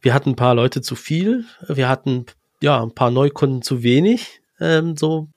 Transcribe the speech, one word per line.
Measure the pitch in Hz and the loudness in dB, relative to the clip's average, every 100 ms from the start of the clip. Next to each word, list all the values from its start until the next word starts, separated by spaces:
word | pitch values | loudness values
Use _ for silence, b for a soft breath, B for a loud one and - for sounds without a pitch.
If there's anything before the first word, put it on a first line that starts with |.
Wir | 127 135 | 0 2
hatten | 139 | 0
ein | 120 | 0
paar | 123 120 | 2 2
Leute | 127 135 | 0 -2
zu | - 123 | -8 -12
viel. | - 160 202 247 233 - 180 | -6 -2 0 -2 -6 -14 -8
Wir | 135 127 | -2 -2
hatten, | 135 139 127 120 _ _ _ | -2 -2 -4 -6 _ _ _
ja, | 143 131 | 0 0
ein | 113 - | -2 -2
paar | 123 | 0
Neukunden | 123 143 143 139 131 | 2 0 0 -2 -2
zu | - 127 | -4 -2
wenig, | 120 131 196 240 - - _ _ | 2 4 4 0 -4 -20 _ _
ähm, | 165 160 165 151 | 0 0 0 -2
so | 156 160 151 | -2 -2 -6